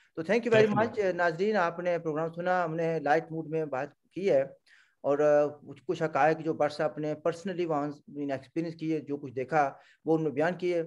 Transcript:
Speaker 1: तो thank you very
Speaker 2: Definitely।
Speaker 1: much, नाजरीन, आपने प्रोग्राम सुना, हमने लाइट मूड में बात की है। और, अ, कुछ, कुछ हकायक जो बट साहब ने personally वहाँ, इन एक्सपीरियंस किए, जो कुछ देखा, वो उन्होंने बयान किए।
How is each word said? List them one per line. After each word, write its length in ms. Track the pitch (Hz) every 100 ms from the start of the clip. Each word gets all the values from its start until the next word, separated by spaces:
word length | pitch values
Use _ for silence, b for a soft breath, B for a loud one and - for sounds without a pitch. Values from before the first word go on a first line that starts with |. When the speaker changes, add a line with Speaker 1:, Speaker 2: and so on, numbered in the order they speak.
| b -
Speaker 1:
तो 60 |
thank 200 | 165 233
you 80 | 226
very 160 | 220 214
Speaker 2:
Definitely। 380 | 208 226 220
Speaker 1:
much, 100 | 190
नाजरीन, 420 | 175 175 165 208 214
आपने 420 | 170 170 175 170
प्रोग्राम 320 | 160 151 165
सुना, 320 | 165 180 180
हमने 380 | 165 165 165 160
लाइट 260 | 143 160 160
मूड 140 | 160 147
में 220 | 160 151
बात 240 | 131 143 _ _
की 120 | 165 196
है। 340 | 139 135 - _ b b b
और, 160 | 139 143
अ, 260 | 151 147 147
कुछ, 340 | - - 143
कुछ 220 | - 165
हकायक 360 | 160 147 151 160
जो 160 | 156
बट 160 | 160 147
साहब 240 | - 151 151
ने 160 | 151 151 170
personally 400 | 165 196 170 170
वहाँ, 280 | 147 147 143 - 143
इन 140 | 143
एक्सपीरियंस 440 | 131 - 165 170
किए, 260 | 160 160 156
जो 160 | 131 143
कुछ 160 | 139
देखा, 480 | 123 127 160 139 - B B 151
वो 80 |
उन्होंने 200 | 160 156
बयान 220 | 131 160 180
किए। 280 | 180 170